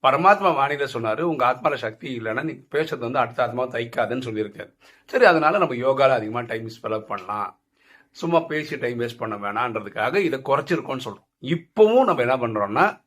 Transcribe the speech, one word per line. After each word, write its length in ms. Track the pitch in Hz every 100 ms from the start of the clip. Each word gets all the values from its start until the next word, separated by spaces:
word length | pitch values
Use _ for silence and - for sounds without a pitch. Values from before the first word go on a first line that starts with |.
பரமாத்மா 460 | - 143 180 202 196
வாணியில 340 | 143 139 143 143
சொன்னாரு, 300 | 120 113 107 170
"உங்க 120 | 143 123
ஆத்மால 280 | 131 190 139
சக்தி 260 | 117 110 139
இல்லைன்னா 280 | 123 110 113
நீ 100 | 151 135 _
பேசுறது 320 | 143 156 147 117
வந்து 140 | 135
அடுத்த 220 | 117 -
ஆத்மாவை 240 | 120 120 127
தைக்காதுன்னு" 540 | 123 120 123 110 123 120
சொல்லியிருக்காரு. 440 | 107 107 160 101 _ _ _ _
சரி, 140 | 262 233
அதனால 340 | 165 151 202
நம்ம 140 | 165 123
யோகால 400 | 131 135 135 123
அதிகமா 220 | 107 117 117
டைம் 160 | 113 113
ஸ்பெண்ட் 320 | 113 113 107 107
பண்ணலாம், 400 | 101 92 104 98 - _ _ _ _ _ -
சும்மா 240 | 170 170 165
பேசி 260 | 156 151 147
டைம் 180 | 123 120
வேஸ்ட் 180 | 120 117
பண்ண 140 | 113 104
வேணான்றதுக்காக 760 | 101 104 123 110 101 110 110 180 180
இதை 140 | 131 131
குறைச்சிருக்கோம்னு 580 | 139 - 165 - 135 127
சொல்றோம். 220 | 98 _ _ -
இப்பவும் 540 | 175 - - 214 240 254
நம்ம 140 | 180 123
என்ன 100 | 127
பண்றோம்னா 500 | 120 107 101 113 196 -